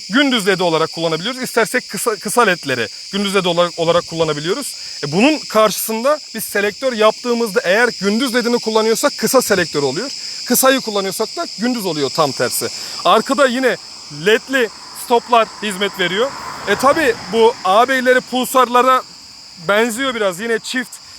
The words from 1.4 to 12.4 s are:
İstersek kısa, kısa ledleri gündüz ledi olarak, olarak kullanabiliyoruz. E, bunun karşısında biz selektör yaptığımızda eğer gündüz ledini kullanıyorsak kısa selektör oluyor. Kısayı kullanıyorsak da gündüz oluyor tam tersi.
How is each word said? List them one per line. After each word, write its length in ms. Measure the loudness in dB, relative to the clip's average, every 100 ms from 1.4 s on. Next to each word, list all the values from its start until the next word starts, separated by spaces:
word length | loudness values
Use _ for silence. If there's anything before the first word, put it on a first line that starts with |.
İstersek 460 | -4 0 0 0 -4
kısa, 260 | -6 -4 -4
kısa 260 | -2 2
ledleri 460 | 2 2 -2 -4 -4 -8 -8
gündüz 240 | -4 -2 0
ledi 120 | 2
olarak, 320 | 2 0 0
olarak 280 | 0 0 0
kullanabiliyoruz. 680 | -2 -2 -2 -4 -4 -6 -12 -14 -10
E, 80 | -4
bunun 280 | 2 2 2
karşısında 800 | 0 2 2 0 -4 -2 0 -2 -4 -10
biz 80 |
selektör 500 | -6 -2 -2 -2 -4
yaptığımızda 680 | 2 2 2 -2 -2 -2 0
eğer 260 | 2 2 2 0
gündüz 340 | -2 0 0 0
ledini 240 | 0 0
kullanıyorsak 580 | 0 0 2 2 0 0
kısa 240 | 0 2
selektör 420 | 2 2 0 0
oluyor. 280 | -2 -2 -6 -10 -12 -10 -2
Kısayı 360 | 2 4 2
kullanıyorsak 540 | 0 -4 -4 -4 -6 -6
da 120 | -8 -4
gündüz 260 | -4 -2 -4
oluyor 240 | -2 -2
tam 220 | 0 0
tersi. 360 | 0